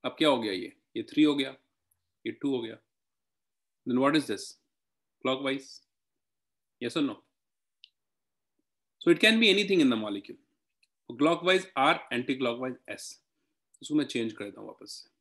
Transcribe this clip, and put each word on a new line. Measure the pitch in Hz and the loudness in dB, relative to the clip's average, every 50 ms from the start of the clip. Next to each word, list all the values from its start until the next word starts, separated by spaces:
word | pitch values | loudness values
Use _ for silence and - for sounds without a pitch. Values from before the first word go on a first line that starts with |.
| - | -8
अब | 131 - | -8 -2
क्या | - 160 151 | 2 2 4
हो | 135 120 | 4 2
गया | 107 107 95 | 0 -4 -4
ये? | 90 87 - _ _ _ _ _ | -4 -6 -10 _ _ _ _ _
ये | 117 110 | -10 -10
थ्री | - - 147 156 | -4 2 4 4
हो | 151 143 | 4 4
गया, | 143 135 135 131 _ _ _ _ _ _ _ _ _ _ _ _ _ _ | 0 -4 -6 -8 _ _ _ _ _ _ _ _ _ _ _ _ _ _
ये | 117 | -12
टू | 113 _ - 139 135 | -10 _ -4 -4 -4
हो | 123 | -4
गया। | 113 113 113 - _ _ _ _ _ _ _ _ _ _ _ _ _ _ _ _ _ _ _ _ _ - | -6 -8 -12 -16 _ _ _ _ _ _ _ _ _ _ _ _ _ _ _ _ _ _ _ _ _ -2
Then | - 127 135 | 0 2 4
what | 139 156 | 4 2
is | 156 139 | 2 0
this? | - 104 95 - - - _ _ _ _ _ _ _ _ _ _ _ _ _ - | -2 -6 -8 -8 -16 -18 _ _ _ _ _ _ _ _ _ _ _ _ _ -2
Clockwise? | 131 131 135 143 135 135 139 - - - - _ _ _ _ _ _ _ _ _ _ _ _ _ _ _ _ _ _ _ _ 123 | -2 -2 -2 -2 -4 -4 -6 -8 -16 -20 -20 _ _ _ _ _ _ _ _ _ _ _ _ _ _ _ _ _ _ _ _ -8
Yes | 117 - | -4 -2
or | 165 147 131 | -2 -2 -2
no? | 104 - _ _ _ _ _ _ _ _ _ _ _ _ - _ _ _ _ _ _ _ _ _ _ _ _ _ _ _ _ _ _ _ _ _ _ _ | -4 -8 _ _ _ _ _ _ _ _ _ _ _ _ -20 _ _ _ _ _ _ _ _ _ _ _ _ _ _ _ _ _ _ _ _ _ _ _
So | - 170 170 | 2 2 4
it | 160 | 6
can | - 214 226 226 | 6 4 4 6
be | 226 202 190 | 6 6 4
anything | 202 208 185 196 175 | 4 2 2 4 4
in | 147 131 117 | 4 4 2
the | 110 | 0
molecule। | 107 107 101 98 - - - _ _ _ _ _ _ _ _ _ _ _ _ _ _ - | -2 -6 -6 -8 -10 -12 -20 _ _ _ _ _ _ _ _ _ _ _ _ _ _ -18
Clockwise | 123 117 143 160 170 160 170 180 185 185 185 - _ | -4 0 2 2 2 0 2 2 2 2 0 -4 _
R, | 135 135 151 175 175 - - 123 | 2 2 4 2 2 -4 -6 -6
anti-clockwise | 120 123 - 135 131 131 120 117 123 131 131 123 - _ - | -4 -4 -4 -4 -2 -2 -2 -2 -4 -6 -8 -8 -10 _ -14
S। | 101 - - - - _ _ _ _ _ _ _ _ _ _ _ _ _ | -14 -14 -14 -16 -18 _ _ _ _ _ _ _ _ _ _ _ _ _
इसको | - - 151 | -10 -2 -2
मैं | 151 143 | -2 -2
चेंज | - - 123 113 113 107 | 0 -4 -4 -4 -4 -6
कर | - 104 | -10 -14
देता | 104 98 107 | -14 -14 -16
हूँ | 104 104 | -18 -18
वापस | - _ 110 107 | -18 _ -18 -18
से। | - - - _ _ _ | -18 -18 -20 _ _ _